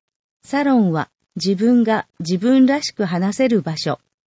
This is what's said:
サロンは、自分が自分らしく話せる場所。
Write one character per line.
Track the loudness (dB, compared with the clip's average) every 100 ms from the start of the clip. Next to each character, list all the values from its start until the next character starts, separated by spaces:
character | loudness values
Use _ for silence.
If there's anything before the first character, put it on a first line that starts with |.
| _ _ _ _
サ | -6 -2
ロ | 2 2
ン | 2
は、 | 0 -6 _ _ -6
自 | -4 0
分 | 2 2
が | 2 -2 -4 -10
自 | -6 -2
分 | 2 4 4
ら | 2
し | -4
く | -6
話 | -4 -2 -2 0
せ | 0
る | 0
場 | -2 -6
所。 | -6 -6 _ _